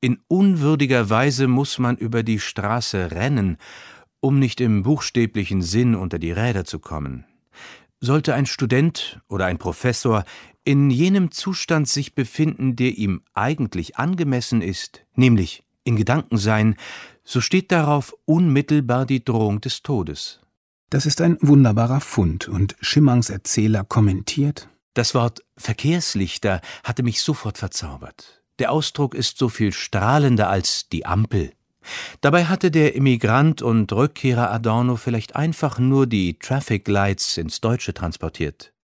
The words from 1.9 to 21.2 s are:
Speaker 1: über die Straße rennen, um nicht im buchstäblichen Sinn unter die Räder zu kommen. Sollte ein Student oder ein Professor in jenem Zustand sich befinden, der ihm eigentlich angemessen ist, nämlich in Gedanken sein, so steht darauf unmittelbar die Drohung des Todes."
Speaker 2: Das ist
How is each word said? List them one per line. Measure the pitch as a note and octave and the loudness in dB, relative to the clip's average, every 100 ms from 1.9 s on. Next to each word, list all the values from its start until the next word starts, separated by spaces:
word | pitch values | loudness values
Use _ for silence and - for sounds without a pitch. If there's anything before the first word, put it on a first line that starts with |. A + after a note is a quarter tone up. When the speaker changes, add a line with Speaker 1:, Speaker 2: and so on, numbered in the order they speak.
| B2 | -2
Speaker 1:
über | A2+ A#2 | -2 -2
die | A2+ A2 | -2 -2
Straße | - - G2+ A#2 A2+ G2+ F2+ | -4 -6 -4 -2 -2 -4 -4
rennen, | D#2+ A#2+ C#3+ G2 E2 - - - - _ _ | -2 -2 0 0 -2 -10 -20 -20 -20 _ _
um | C#3 C#3 | 0 2
nicht | C3 - | 2 0
im | B2 G#2 | 0 2
buchstäblichen | G2 D3 - - A#2 A2 F#2+ G2 | 2 0 0 0 0 -2 -2 -2
Sinn | E2+ G2+ B2 | 0 2 2
unter | A2 F#2 E2 | 2 -2 -6
die | E2 | -6
Räder | F2 A#2 G#2 | -4 -2 -2
zu | F2+ D#2+ | -4 -10
kommen. | - D#2+ C#2+ B1+ - _ _ - - - _ _ | -10 -10 -8 -10 -16 _ _ -20 -20 -20 _ _
Sollte | B2 D3 D3 | 0 0 2
ein | B2+ C3+ | 0 -2
Student | - B2 B2+ D#3+ - - - _ | -2 0 2 2 0 -10 -12 _
oder | G2 | -4
ein | F#2 F2 | -2 -2
Professor | F2+ E2 B2 A#2+ B2+ A2 F#2+ - - _ - | -6 -4 -2 -2 0 0 -2 -12 -20 _ 0
in | C#3 C#3+ | 2 4
jenem | B2+ E3+ G3 F3 | 4 2 2 0
Zustand | - - F#3+ - E3 D3 | -4 -8 -6 -2 0 0
sich | - C#3 | -2 -4
befinden, | - A#2+ - D#3 - C3 | -4 -6 -2 -2 0 -4
der | A#2+ B2+ G2+ | 0 -2 0
ihm | G#2 F2+ _ | -2 -4 _
eigentlich | - A2 D3+ A#2 F#2 E2 - | -4 -2 -2 -4 -4 -8 -4
angemessen | C#3 F#3 D#3 B2+ A#2 A#2 | -2 0 0 -2 0 -2
ist, | F2+ F#2+ - - _ | -2 -6 -10 -16 _
nämlich | - B2+ A2+ F2 - _ _ | 2 4 4 2 -6 _ _
in | - A2+ | -2 0
Gedanken | G#2 C#3 - A2+ | 2 0 0 -2
sein, | G2+ G#2+ A2 G#2+ - - - _ | 0 2 2 0 -8 -18 -20 _
so | _ B2+ | _ -4
steht | A#2 F#3 F#3+ | 0 0 2
darauf | F3 D3+ D3 B2+ - | 0 2 0 -2 -12
unmittelbar | - D#3+ F3 C#3 C#3+ D3+ B2 B2 | 0 2 4 2 2 0 2 0
die | B2+ C3+ | 0 -2
Drohung | A#2 A2+ G#2+ G#2 | 0 0 2 0
des | B2+ - | -4 -8
Todes." | - C3 E2 D2 - - _ _ _ _ _ | -4 -4 -4 -8 -12 -14 _ _ _ _ _
Speaker 2:
Das | C#3 | -2
ist | D3+ C#3+ | 0 2